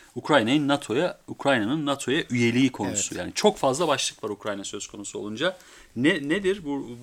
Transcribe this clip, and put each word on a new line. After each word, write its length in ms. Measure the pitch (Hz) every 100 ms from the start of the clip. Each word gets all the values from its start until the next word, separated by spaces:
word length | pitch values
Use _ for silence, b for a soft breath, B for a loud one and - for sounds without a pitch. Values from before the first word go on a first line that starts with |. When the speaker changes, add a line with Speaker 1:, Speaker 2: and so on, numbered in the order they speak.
| B -
Speaker 1:
Ukrayna'nın 520 | - 151 110 143 139
nato'ya, 520 | 143 - 113 180 - -
Ukrayna'nın 580 | - 139 131 104 156 143
nato'ya 380 | 139 - 147 -
üyeliği 420 | 120 117 120 131
konusu. 440 | - 98 90 - -
Speaker 2:
Evet. 40 |
Speaker 1:
Yani 100 | 87
çok 240 | - 208 208
fazla 300 | 135 135 170
başlık 360 | 131 - -
var 60 | 110
Ukrayna 340 | 104 110 101
söz 240 | 98 104 -
konusu 320 | 104 101 107
olunca. 380 | 101 107 165 190 B B B -
Ne, 340 | 139 190 143
nedir 360 | 180 196 208 151
bu, 320 | 143 123 120